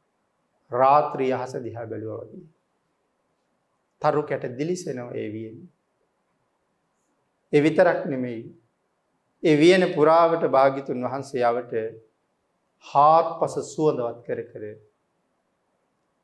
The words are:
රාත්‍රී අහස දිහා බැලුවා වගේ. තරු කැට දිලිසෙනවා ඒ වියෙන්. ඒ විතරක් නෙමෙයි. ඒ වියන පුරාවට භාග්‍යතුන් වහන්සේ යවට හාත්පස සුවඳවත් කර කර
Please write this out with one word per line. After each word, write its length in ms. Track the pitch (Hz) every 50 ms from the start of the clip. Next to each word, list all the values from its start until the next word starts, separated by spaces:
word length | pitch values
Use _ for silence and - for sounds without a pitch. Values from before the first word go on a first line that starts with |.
| _ _ _ _ _ _ _ _ _ _ _ _ _ _
රාත්‍රී 600 | 120 123 135 135 143 151 147 147 - 135 131 127
අහස 220 | 127 120 127 127 -
දිහා 280 | - 120 110 104 117 117
බැලුවා 360 | 110 110 107 110 110 107 -
වගේ. 240 | - - - 185 180 156 _ _ _ _ _ _ _ _ _ _ _ _ _ _ _ _ _ _ _ _ _ _ _ _ _ _ _ _ _ _
තරු 220 | - 151 139 151 147
කැට 220 | - 143 123 - 123
දිලිසෙනවා 600 | 120 127 151 170 180 180 - 160 131 123 120 120 -
ඒ 160 | 113 110 107
වියෙන්. 280 | 107 110 113 110 120 139 180 180 _ _ _ _ _ _ _ _ _ _ _ _ _ _ _ _ _ _ _ _ _ _ _ _ _ _ _ _ _ _ _ _ _ _ _ _ 151
ඒ 80 | 147
විතරක් 400 | 143 160 156 185 185 170 160 - -
නෙමෙයි. 380 | 175 135 131 127 123 117 113 131 165 - _ _ _ _ _ _ _ _ _ _ _ _ _ _ _ _ _ -
ඒ 120 | 165 151
වියන 260 | 147 160 175 190 185 180 -
පුරාවට 540 | - 147 151 156 160 170 139 165 165 156 180
භාග්‍යතුන් 520 | 139 135 131 139 139 135 139 135 - 131 123
වහන්සේ 440 | 123 120 131 139 131 - - 123 120
යවට 280 | 120 120 123 123 - - 113 110 113 - - _ _ _ _ _ _ _ _ _ _ _ _ _ _ _ _ _
හාත්පස 680 | - - 143 147 156 160 165 165 - - - 160 135 - 143 123
සුවඳවත් 540 | - - 165 156 151 135 123 120 117 117 -
කර 200 | - - 120 117 113
කර 200 | - - 113 107 104 104 - _ _ _ _ _ _ _ _ _ _ _ _ _ _ _ _ _ _ _ _ _ _ _ _ _ _ _ _